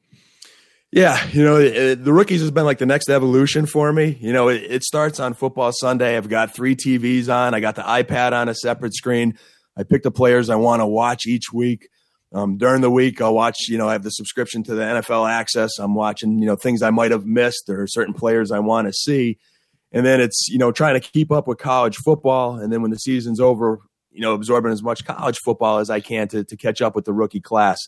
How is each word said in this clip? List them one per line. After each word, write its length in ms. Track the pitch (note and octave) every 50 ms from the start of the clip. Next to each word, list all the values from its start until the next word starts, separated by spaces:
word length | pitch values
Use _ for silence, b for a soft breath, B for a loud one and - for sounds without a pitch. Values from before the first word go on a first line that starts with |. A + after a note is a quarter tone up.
| _ _ b b b b b b b b b b b b b b b b
Yeah, 360 | - F3+ F#3 D#3+ - - -
you 160 | - - D3 D3
know, 140 | D3+ D3+
it, 480 | D3+ C#3+ B2 A2+ A#2+ C3 C3 B2+ B2 B2+
the 80 | D3 D#3
rookies 260 | F#3 G#3 G3+ F#3 E3+
has 120 | D#3+ D3+
been, 120 | C#3 E3 D#3
like, 140 | D3 C3+
the 80 | - B2+
next 240 | C3 C#3 D3 - -
evolution 560 | C#3 C3+ C3 B2+ B2+ C3 C#3 C#3 - D3+ D3+
for 260 | D3 - D3+ D3 D3+
me. 260 | D3+ D#3 D#3 D#3+ C#3+ A#2+
You 100 | A2 A2+
know, 160 | B2 B2+ A#2+
it, 160 | B2 A#2+ G#2+ G2+
it 200 | - B2 C3 -
starts 360 | - - D3+ D3+ D#3 D3+ -
on 140 | C3 B2 A2+
football 400 | - C3+ C3 - C3+ B2 A#2+ A#2+
Sunday. 420 | - C3+ B2+ B2+ A#2+ B2+ A#2 A#2
I've 140 | A2+ G2+ G#2
got 240 | A2+ A2+ A2+ A2 -
three 220 | - B2+ C3 C3+
T 200 | B2+ - C3+ B2+
Vs 320 | A#2+ A#2+ B2 B2+ B2+ A#2+
on. 260 | B2+ B2 B2 B2 B2 A2+
I 60 | G#2+
got 160 | A2 G#2+ G#2+
the 60 | A2
iPad 500 | F#2 G#2 A#2 B2 A#2+ - - B2 B2 B2
on 160 | A#2+ A#2+ A#2+
a 80 | A#2+ A2
separate 380 | - - A#2 A#2 B2 B2 A2+ -
screen. 440 | - - B2 A#2+ A#2 A#2+ A2+ A2 b b b b b b b b
I 80 | G2+ G2
pick 200 | - C#3+ C3+ -
the 80 | B2+
players 380 | - B2+ B2+ B2 B2 B2 A#2 A#2
I 60 | A2+
wanna 320 | A2 A2+ A#2 A#2 A#2 A2
watch 400 | G#2+ G#2+ A2+ A#2 A#2+ B2 - -
each 240 | A2+ B2 A2 - -
week. 380 | A2+ A#2+ B2 B2 A#2+ - _ _ _ _ _ _ _ _ _ _
Um, 260 | - G2+ G#2 G2+ G2
during 240 | G2+ A#2+ B2+ C3 C3
the 80 | C3 B2
week, 320 | B2 B2+ C3 C3 G#2 -
I'll 120 | A2+ A2 A2
watch, 240 | A2 A#2 A#2 - - -
you 100 | A2+ A2+
know, 120 | A2+ A2 G#2+
I 40 | G#2+
have 100 | G#2 G2
the 60 | G#2+
subscription 540 | - - G#2 - - B2 A#2+ - - A2+ G#2
to 120 | A#2+ A2+
the 100 | A2 G#2+
N 100 | A2 A#2+
F 140 | A2+ A2 -
L 160 | A#2 A2+ A2
Access. 540 | A2 A2+ A2+ A2+ - - A#2 A2 A2 - -
I'm 160 | G2+ G2+ G#2
watching, 440 | G#2+ G#2+ G#2+ G#2 - A2+ G#2+ A2 A2
you 60 | G#2+
know, 100 | G#2+ G2+
things 260 | - - B2+ A#2+ G#2
I 100 | A2+ A2
might 200 | A2 A#2 A#2 A2+
have 140 | A#2 G#2+ G2
missed 440 | A2 A2 B2 A#2+ A#2+ A#2+ - - -
or 180 | F#2+ G2 G2+
certain 260 | - - A#2 G#2 F#2+ G2+
players 380 | - A#2 A2+ A2+ A2+ G#2+ G2+
I 80 | A2 G#2
wanna 340 | G#2 A2 A2+ A2+ G#2+ G#2 -
see. 440 | - - D3 C#3+ C3+ B2 A#2 G#2+ - _ _ _ _ _ _ _ _ _ _
And 140 | - A#2+ B2+
then 160 | C3 C3 B2+
it's, 260 | A#2+ A2+ - - - -
you 80 | A#2
know, 140 | B2+ B2 A#2+
trying 280 | A#2 - D#3 D3+ C3 B2+
to 20 |
keep 280 | - - - D#3 D#3 D#3
up 160 | D3+ C#3+ -
with 120 | B2+ A2+
college 400 | - - C3+ B2+ B2+ A#2+ A2+ G#2
football. 600 | - - D#3 D3+ D3+ - C3+ C3 B2+ B2 B2 B2
And 140 | A2+ G#2+ A2
then 100 | A#2 A2+
when 100 | A2+ A2
the 60 | A2
season's 440 | G#2+ - C3+ C3 B2+ A2+ A#2+ A2+ A2
over, 380 | B2+ B2+ B2 A2 A#2 A2 A2 G#2 _ _ _ _ _ _
you 100 | _ G2
know, 120 | A2+ A2 A2
absorbing 380 | G#2 G#2+ A#2 A#2+ A#2+ A2+ A2+
as 100 | A2 G#2
much 220 | A2 A#2 A#2 - -
college 360 | - - - D3 C3 A2+ - -
football 360 | B2 A2 - A2+ A2 G#2+ G#2+
as 100 | G#2+ G#2+
I 100 | A2 G#2
can 300 | - - A#2 A2 G#2+ G2+
to, 160 | - G#2+ G2+
to 100 | - G#2+
catch 260 | - - A2 G#2+ -
up 140 | A#2+ A2 -
with 80 | G#2 -
the 100 | G#2+ G2+
rookie 280 | A2 A2 G2+ - F#2+
class. 380 | - - A2+ G#2+ G#2 G2 F2+ - -